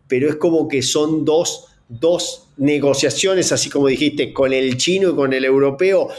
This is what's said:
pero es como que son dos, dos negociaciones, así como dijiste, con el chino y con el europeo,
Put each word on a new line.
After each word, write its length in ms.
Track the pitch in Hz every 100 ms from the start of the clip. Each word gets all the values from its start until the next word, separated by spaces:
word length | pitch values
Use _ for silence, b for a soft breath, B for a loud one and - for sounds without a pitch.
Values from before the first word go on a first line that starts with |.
| -
pero 220 | 127 147
es 80 | 151
como 320 | 175 165 143
que 140 | 139
son 420 | 123 151 151 156
dos, 440 | 151 156 170 - b b -
dos 600 | 117 160 170 - - _ -
negociaciones, 920 | 139 147 139 131 151 - 190 190 160
así 200 | 131 -
como 160 | 143 139
dijiste, 480 | 127 147 147 131
con 180 | - 135
el 240 | 131 131 123
chino 360 | 170 190 190
y 20 |
con 180 | 143 139
el 140 | 131 131
europeo, 640 | 135 139 139 185 190 139